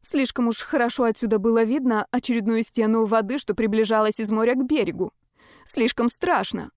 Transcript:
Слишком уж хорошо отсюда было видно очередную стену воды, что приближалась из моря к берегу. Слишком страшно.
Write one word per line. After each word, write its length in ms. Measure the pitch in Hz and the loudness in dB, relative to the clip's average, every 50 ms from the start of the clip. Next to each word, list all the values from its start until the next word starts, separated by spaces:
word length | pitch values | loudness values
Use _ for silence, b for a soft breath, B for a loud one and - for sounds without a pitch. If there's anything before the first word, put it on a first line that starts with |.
Слишком 460 | - - - 285 262 247 - - 240 | -8 -2 0 0 0 0 0 0 0
уж 140 | 233 220 - | 0 0 -4
хорошо 420 | - - - 277 240 233 - - 247 | -4 -2 0 0 0 0 0 0 0
отсюда 360 | 226 214 - 240 208 220 214 | 0 0 -2 -2 0 0 2
было 240 | 190 233 226 226 226 | 2 2 2 2 2
видно 440 | 220 247 311 262 254 349 370 294 - | 2 0 0 0 0 0 0 -2 -2
очередную 520 | - 254 - - 240 233 202 214 226 220 226 | -4 -4 -2 0 -2 0 0 0 0 0 -2
стену 400 | - - 240 214 220 220 226 226 | -2 -2 0 2 2 4 2 2
воды, 320 | 202 226 220 214 196 254 | 2 2 0 0 0 -4
что 160 | 285 - - 196 | -6 -4 -4 -2
приближалась 680 | - 226 220 202 220 220 196 226 214 214 214 208 - | 0 0 0 2 2 2 2 2 2 2 2 0 -2
из 100 | 220 208 | -2 -2
моря 220 | 220 220 226 240 262 | 0 2 2 2 2
к 120 | 254 269 | 0 0
берегу. 460 | 254 302 294 202 175 135 170 185 - _ _ _ _ b b b b b b b | 0 0 0 0 -2 -2 -6 -6 -6 _ _ _ _ b b b b b b b
Слишком 420 | - - - 226 220 - - 233 | -8 -2 0 0 0 2 0 0
страшно. 640 | 240 - - - 370 339 226 196 - - 185 160 - _ | 0 0 -2 0 0 2 0 0 -2 -6 -8 -10 -12 _